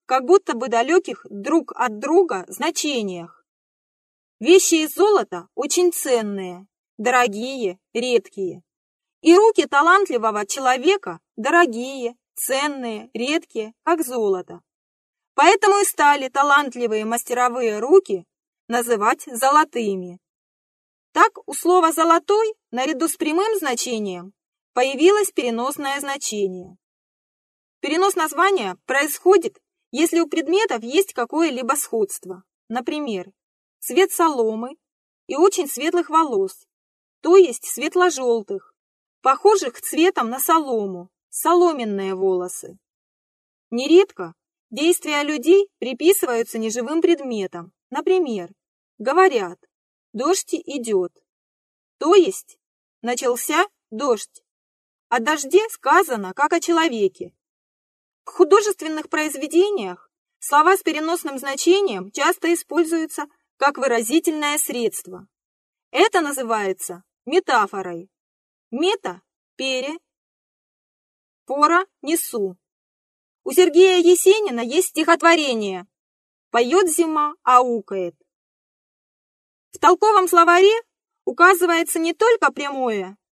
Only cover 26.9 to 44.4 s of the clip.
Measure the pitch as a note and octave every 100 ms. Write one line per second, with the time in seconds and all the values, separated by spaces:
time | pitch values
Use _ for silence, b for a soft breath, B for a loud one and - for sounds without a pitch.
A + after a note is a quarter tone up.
26.9 | _ _ _ _ _ _ _ _ _ -
27.9 | D#4+ G4 F#4+ D#4 D#4 F#4+ G4 G3+ F#3 -
28.9 | C4 D4+ - - G4+ - - _ _ _
29.9 | B3 E4 E4+ E4 E4 C#4+ F#4 A4 A#3 A#3
30.9 | D4+ G4 - A#3 D4+ E4 B3+ A#3+ D4 -
31.9 | A3+ G3+ - F3+ F#3 _ _ _ A#3 B3
32.9 | D4+ C#4+ G3 F3+ _ _ _ _ _ -
33.9 | B3+ F#4 - E4 C#4 A3 A3 A#3+ D#4+ _
34.9 | _ _ _ - C4+ G4 - C#4+ - D4+
35.9 | F4 E4 D#4 D#4 G#3+ F#3+ - _ _ _
36.9 | _ _ _ D4+ F#4+ E4+ A#3 - - D4
37.9 | F4+ F4+ C#4+ B3+ A#3 G3+ G3 - _ _
38.9 | _ _ _ B3+ C4+ G4+ G4+ D4+ - -
39.9 | D#4 F4 F4+ A3+ B3+ - E4 C#4+ A#3 G3+
40.9 | F3+ F3+ _ _ - D#4 F4 F4 D4 A3+
41.9 | G3 F#3+ F#3+ F#3+ F#3 F3+ - - F#3+ _
42.9 | _ _ _ _ _ _ _ _ A#3 C#4
43.9 | E4+ G4 - E3+ -